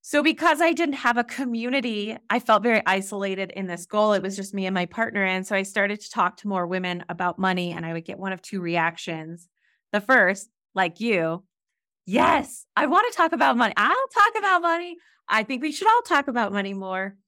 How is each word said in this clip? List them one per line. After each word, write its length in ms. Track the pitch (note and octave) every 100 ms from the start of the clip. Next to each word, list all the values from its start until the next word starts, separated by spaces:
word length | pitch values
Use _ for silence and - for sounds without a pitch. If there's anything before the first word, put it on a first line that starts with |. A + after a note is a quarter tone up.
So 220 | - D4
because 380 | D4 - E4 D4+
I 120 | E4
didn't 220 | E4 E4 C#4
have 220 | A#3+ A#3+
a 60 |
community, 920 | A#3 - C4 A#3 A#3+ C4+ B3 G#3+ G#3 A3 _
I 100 | A#3
felt 240 | - G#3+
very 180 | A#3 A3 -
isolated 680 | F#3+ G3 G#3 G3 F#3+ F#3+
in 160 | - F#3+
this 180 | E3+ F3
goal. 280 | G#3+ G#3+
It 100 | G3+
was 120 | F#3+ G3
just 180 | G3
me 120 | G3 F#3
and 80 |
my 140 | F#3+ F3
partner. 360 | - A3+ G#3
And 220 | F#3+ F#3 F#3+
so 100 | G3
I 80 |
started 380 | F#3+ A3 G3 G#3
to 80 | -
talk 280 | - F3+ -
to 100 | G#3
more 200 | F#3+ E3+
women 380 | F#3 F#3 F3 E3+
about 320 | E3+ F3+ E3+
money, 320 | F#3+ F3+ F3
and 140 | E3 E3
I 80 |
would 120 | E3 E3
get 140 | F#3+
one 140 | F#3+
of 80 | F#3
two 200 | - G3
reactions. 840 | E3+ E3+ E3 E3 - D#3+ D#3+ E3+ _ _ _ _ _
The 100 | G#3
first, 480 | G3+ B3+ F#3 G3 - _ _ F#3+
like 240 | F3+ E3
you, 440 | A3+ G3 D#3+ E3+ _ _ _ _ _ _ -
"Yes, 640 | A3 E4 D#4+ - - - -
I 100 | C4
want 260 | F4 A#4
to 60 | -
talk 140 | E4
about 260 | D#4 D4 A#3+
money. 160 | A3+ -
I'll 300 | A3 G#4+ C5+
talk 240 | - G#4 A4+
about 240 | G4 F4+
money. 360 | E4+ E4 F4 F4 _ _ -
I 140 | A3
think 200 | A3 B3+
we 80 | D4+
should 160 | D4+ G4+
all 140 | A#4
talk 260 | A#4 D4+ C#4
about 260 | A#3+ G#3
money 200 | G3+ G3 G3
more." 400 | F#3+ F#3 G3 G3